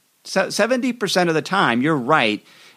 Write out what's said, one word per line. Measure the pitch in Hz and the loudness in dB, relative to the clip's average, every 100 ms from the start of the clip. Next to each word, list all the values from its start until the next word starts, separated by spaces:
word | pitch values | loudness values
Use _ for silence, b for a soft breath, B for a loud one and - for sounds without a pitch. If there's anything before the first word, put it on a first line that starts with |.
| _ _ | _ _
se-, | - 190 - | -6 -2 -2
seventy | 185 220 254 254 | 0 0 0 -2
percent | 240 185 185 170 | -4 -2 0 2
of | |
the | 156 | 0
time | 143 196 143 117 | 0 0 2 2
you're | 147 | 0
right | 151 120 156 113 104 B B B | 0 2 2 2 -2 B B B